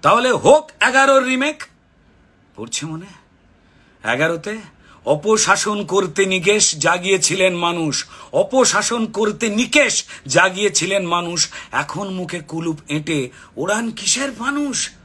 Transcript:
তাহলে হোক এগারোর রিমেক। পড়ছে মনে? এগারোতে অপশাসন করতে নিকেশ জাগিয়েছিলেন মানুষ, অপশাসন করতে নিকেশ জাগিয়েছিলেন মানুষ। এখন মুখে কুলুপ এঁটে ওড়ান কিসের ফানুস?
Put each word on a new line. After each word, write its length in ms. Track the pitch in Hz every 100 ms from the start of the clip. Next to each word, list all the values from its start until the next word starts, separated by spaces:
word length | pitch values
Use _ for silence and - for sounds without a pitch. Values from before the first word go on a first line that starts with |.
তাহলে 260 | 147 220 254
হোক 320 | 202 - 302 302 -
এগারোর 420 | 226 262 269 269 254
রিমেক। 320 | 262 285 - - _ _ _ _ _ _ _ _ -
পড়ছে 280 | 113 - 151
মনে? 260 | 160 196 185 _ _ _ _ _ _ _ _
এগারোতে 500 | 107 127 160 165 202 220 208 _ _ - -
অপশাসন 720 | 147 202 220 - 196 220 208 180
করতে 360 | 190 190 156 190
নিকেশ 400 | 185 170 208 202 160
জাগিয়েছিলেন 720 | 160 175 180 190 - 190 185 175
মানুষ, 400 | 170 170 156 131 - - -
অপশাসন 680 | - 196 262 247 190 202 233 220
করতে 400 | 202 214 214 226
নিকেশ 460 | 208 240 294 254 - - - 143
জাগিয়েছিলেন 760 | 135 185 185 208 151 175 196 175
মানুষ। 340 | 175 170 170 - - -
এখন 340 | 123 151 160 196
মুখে 260 | 185 170 175
কুলুপ 360 | 147 165 165 151 -
এঁটে 320 | 151 151 156 123 - - -
ওড়ান 280 | 131 208 233
কিসের 400 | 214 196 233 277
ফানুস? 480 | 214 240 285 285 220 - -